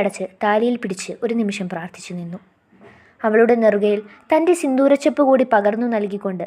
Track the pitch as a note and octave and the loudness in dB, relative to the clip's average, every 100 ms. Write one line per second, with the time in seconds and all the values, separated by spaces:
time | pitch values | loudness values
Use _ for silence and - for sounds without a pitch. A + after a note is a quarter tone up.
0 | G3+ G3 F#3 - G#3 G#3+ A#3+ A#3+ G#3+ F#3 | 0 -4 -12 -4 -2 0 0 -4 -6 -10
1 | - - A#3 A#3 G#3 G3+ F3+ F3 F3+ - | -12 -8 -4 -4 -4 -6 -8 -10 -12 -16
2 | - F3+ E3+ F3+ _ _ _ _ - _ | -14 -12 -12 -14 _ _ _ _ -20 _
3 | _ _ A3 G#3+ A#3 A#3 G#3+ G3+ G#3 G#3 | _ _ 0 4 4 4 4 2 0 -2
4 | G#3 - - D#4 E4 E4+ C#4+ C4 C#4 C#4 | -6 -12 0 2 2 0 0 2 4 4
5 | D4+ B3 C4+ C4 B3+ G#3+ G#3 A3 A#3+ A3 | 2 2 4 4 4 2 2 -2 -2 -2
6 | G3+ G3+ G3 F3+ | -4 -6 -8 -8